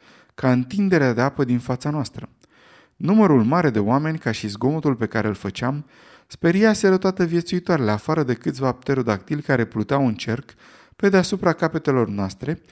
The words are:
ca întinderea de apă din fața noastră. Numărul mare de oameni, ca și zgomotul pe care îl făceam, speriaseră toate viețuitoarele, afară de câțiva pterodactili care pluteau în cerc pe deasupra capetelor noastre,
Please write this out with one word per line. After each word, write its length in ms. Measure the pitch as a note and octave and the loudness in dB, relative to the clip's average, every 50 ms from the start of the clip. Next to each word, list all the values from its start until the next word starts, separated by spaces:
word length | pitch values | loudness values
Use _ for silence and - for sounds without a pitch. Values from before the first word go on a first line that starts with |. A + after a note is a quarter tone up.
| _ _ - - _ _ _ | _ _ -20 -20 _ _ _
ca 180 | - - B2+ B2+ | -4 0 2 2
întinderea 600 | B2 B2+ B2+ G3 G3+ G3+ F#3+ F#3 D#3+ C#3 B2+ A#2 | 2 0 -2 -2 -2 0 2 2 4 2 2 2
de 80 | A2+ | 2
apă 240 | B2+ C#3 - - C#3 | 0 0 0 -2 -2
din 140 | A#2+ B2 A#2+ | 0 0 -2
fața 320 | A#2+ - B2+ - - D3 | -2 -4 -6 -6 -4 -6
noastră. 380 | D3+ D3+ A#2 - - - - - _ _ _ _ _ _ _ _ - - _ _ _ | -4 -4 -6 -8 -10 -14 -16 -18 _ _ _ _ _ _ _ _ -20 -20 _ _ _
Numărul 460 | - - D#3+ G3+ A3 G#3+ F3+ D3 B2 G#2+ | -6 0 2 4 6 6 6 6 6 4
mare 280 | A#2 D#3 F3+ E3+ C#3+ | 4 2 2 2 2
de 80 | A2 G#2+ | 2 2
oameni, 400 | G2+ G#2 B2 C#3 D3+ D#3 D#3+ D#3+ | 0 2 0 0 0 -2 -4 -4
ca 120 | - A#2+ | -4 -4
și 180 | A2 - - G#2+ | -4 -4 -6 -8
zgomotul 460 | G2+ G#2 B2 C3+ D#3 D#3+ D3 D3 C3 | -6 -2 -2 -2 -2 0 0 -2 -2
pe 120 | A2+ A2+ | -2 -2
care 220 | G#2 - A2+ G#2 G#2+ | -4 -2 -2 -2 -2
îl 60 | G2+ | -2
făceam, 520 | - - G2+ F#2+ - A#2+ B2+ C#3 D3 D3+ _ _ - - - - - _ | -4 -6 -8 -8 -4 -4 -4 -4 -6 -8 _ _ -20 -20 -20 -20 -20 _
speriaseră 680 | - - - - E3 E3+ G3 A3 A3 G#3 G#3 - F#3+ F#3+ | -20 -8 -2 0 0 2 4 4 4 2 4 2 2 2
toate 280 | F#3 F#3+ F#3+ F#3 F#3+ F#3 | 2 2 0 0 0 -2
viețuitoarele, 640 | E3 E3+ E3+ E3+ - F#3 F3 - - F3 D3+ B2 G#2+ | 0 0 -2 -2 -2 -4 -4 -2 0 0 0 2 0
afară 320 | G#2+ G#2 - - D#3 D#3+ C#3+ | 0 0 -2 -2 -2 0 0
de 120 | B2 A#2+ | 0 -2
câțiva 380 | A2 - - C3+ B2+ C3+ B2+ B2 | -4 -4 -6 -4 -2 -2 -4 -4
pterodactili 720 | - - - C3+ C3 A#2+ A2+ G#2 F#2+ - - D3 D3 - | -4 -4 -4 -2 -2 0 -2 -2 -4 -4 -6 -6 -4 -2
care 220 | - C#3 A#2+ A2+ | 0 0 0 0
pluteau 420 | - - A2 G#2 - C#3 C#3 C#3 | -2 -2 -4 -4 -2 0 0 0
în 80 | B2 G#2+ | 0 -2
cerc 400 | - - A#2+ A2+ B2+ - - - _ - - - - - _ _ | -2 -4 -6 -6 -6 -6 -12 -20 _ -20 -20 -20 -20 -20 _ _
pe 120 | - - G3+ | -2 0 2
deasupra 440 | F#3+ F#3+ F3 - G3+ F#3 F#3+ F3 D#3+ | 4 4 2 2 -2 -2 0 0 0
capetelor 560 | - F3 D#3 E3+ D#3+ - D3+ C3+ B2+ A2+ G2+ | 0 -2 -2 -2 -2 -2 0 2 2 2 0
noastre, 520 | G2+ G2+ G2 F#2 - - - C#3+ E3+ - _ _ | -2 -4 -4 -6 -6 -8 -8 -8 -8 -8 _ _